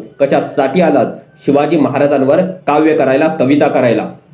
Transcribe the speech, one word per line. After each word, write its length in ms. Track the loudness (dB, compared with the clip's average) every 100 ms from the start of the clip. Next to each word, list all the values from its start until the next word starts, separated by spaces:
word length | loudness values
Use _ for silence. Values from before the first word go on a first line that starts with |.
| -6 -4
"कशासाठी 640 | 0 0 -2 -2 -2 0
आलात?" 240 | 0 0 -2 -6 -20 _ -2
"शिवाजी 320 | 0 2 0
महाराजांवर 600 | 0 0 0 0 2 2 0 -4 -2
काव्य 300 | 0 2 2
करायला, 300 | 2 2 0
कविता 400 | 0 0 2 2
करायला." 440 | 0 0 0 -4 -12 _